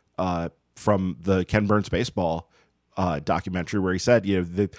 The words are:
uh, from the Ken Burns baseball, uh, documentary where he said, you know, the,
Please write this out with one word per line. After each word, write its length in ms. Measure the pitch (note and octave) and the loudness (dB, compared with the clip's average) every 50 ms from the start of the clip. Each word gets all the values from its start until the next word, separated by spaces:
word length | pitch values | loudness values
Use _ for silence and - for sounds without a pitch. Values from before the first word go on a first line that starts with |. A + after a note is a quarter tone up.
| _ _ _ | _ _ _
uh, 320 | - F#2 F2+ F2 E2+ E2+ E2 _ _ _ _ - | -4 -4 -2 -2 -4 -4 -6 _ _ _ _ -12
from 420 | - - G#2+ G#2 F#2 F#2+ F#2 - - | -4 0 0 2 2 0 -2 -4 -4
the 240 | E2 G2 F#2+ F#2 F2+ | 0 0 2 2 2
Ken 220 | - - G#2+ G#2 | 0 0 0 2
Burns 220 | G2 G#2+ G#2 F#2+ - | 4 2 2 0 0
baseball, 600 | - F2+ A#2+ - - G2+ F2+ E2 E2 E2+ - _ _ _ _ _ _ _ _ _ - | -2 -2 -2 -2 -2 -2 -2 -2 -2 -4 -6 _ _ _ _ _ _ _ _ _ -4
uh, 240 | - F#2 F2 D2+ C#2+ | -2 -2 -2 -2 -2
documentary 600 | C#2+ - D#2+ F#2 - G2 F2+ F2+ E2+ - - G2+ | -2 -2 -2 -2 -2 -4 -6 -6 -4 -2 -2 0
where 120 | F#2 F#2 | 0 0
he 60 | F#2 F2+ | 0 0
said, 280 | - B2 A#2+ A2 F#2+ | 2 4 4 4 4
you 120 | G2+ G2 F#2 | 2 0 0
know, 60 | F2+ | 0
the, 260 | E2+ F2 G2 G2+ F#2 - | -2 0 -2 -2 -2 -2